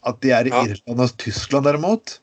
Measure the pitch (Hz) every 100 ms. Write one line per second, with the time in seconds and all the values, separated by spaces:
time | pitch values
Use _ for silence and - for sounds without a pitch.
0 | 123 113 131 123 120 123 120 104 - 120
1 | 123 - - 101 - 135 139 147 170 220
2 | - -